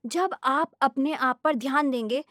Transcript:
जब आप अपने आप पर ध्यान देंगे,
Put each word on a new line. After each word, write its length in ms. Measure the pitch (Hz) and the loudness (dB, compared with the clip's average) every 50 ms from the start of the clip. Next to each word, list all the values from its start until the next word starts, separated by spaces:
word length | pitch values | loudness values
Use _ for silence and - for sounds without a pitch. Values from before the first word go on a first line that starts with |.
| - | -10
जब 320 | 233 - 339 370 381 311 - - | -4 -2 0 0 0 -2 -2 -2
आप 280 | 262 269 294 330 330 _ _ | 0 2 2 0 -2 _ _
अपने 320 | 277 262 - 269 269 302 311 | 0 0 2 0 0 0 0
आप 260 | - 262 254 247 _ - | 0 0 -2 -2 _ 0
पर 120 | 311 302 | 0 0
ध्यान 360 | 226 220 269 262 294 302 277 | 0 -2 0 0 0 0 0
देंगे, 320 | 254 240 226 214 247 277 302 _ | 0 -2 -2 -2 -4 -4 -4 _